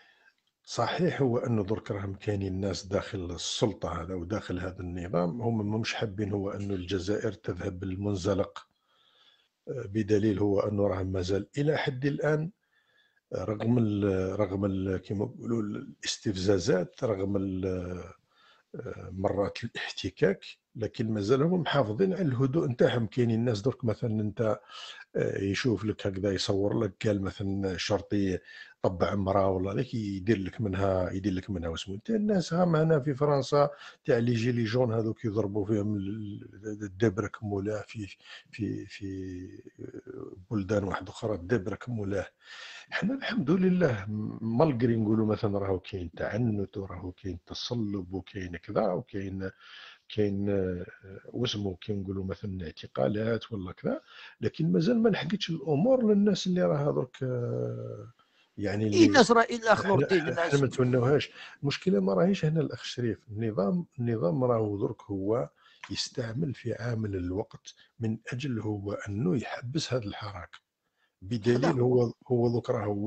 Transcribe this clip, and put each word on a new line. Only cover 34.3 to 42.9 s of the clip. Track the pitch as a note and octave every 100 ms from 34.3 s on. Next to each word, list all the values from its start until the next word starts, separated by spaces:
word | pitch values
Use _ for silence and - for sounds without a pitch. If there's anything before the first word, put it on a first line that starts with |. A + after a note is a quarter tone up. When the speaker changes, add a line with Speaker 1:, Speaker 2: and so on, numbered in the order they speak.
Speaker 1:
جيلي | A#2 A#2 A#2+
جون | A2 B2 B2
هذوك | A2+ A2 G#2+
يضربوا | A#2 G#2 G2+ G#2+ G2
فيهم | A2 G2+ G#2
ال-، | F#2+ A2 G2+ A2 G#2+
ال-، | G#2 G#2+ G#2
الدبرك | G#2 F#2 A2+ F#2+ G#2 -
مولاه | G#2+ G2+ G2 G#2+ -
في، | A2 F#2+ - - - -
في، | - G2+ G#2 G2+
في | - G2 F#2+ F#2 F2+ F#2 G2 - - - - - - - - F#2
بلدان | A2 F#2 G#2
واحد | G2 - F2+
اخرى | - A#2
الدبرك | F#2+ F2 A#2 F#2+ G2 -
مولاه. | A2+ G2 G2 F2 _ - - - - -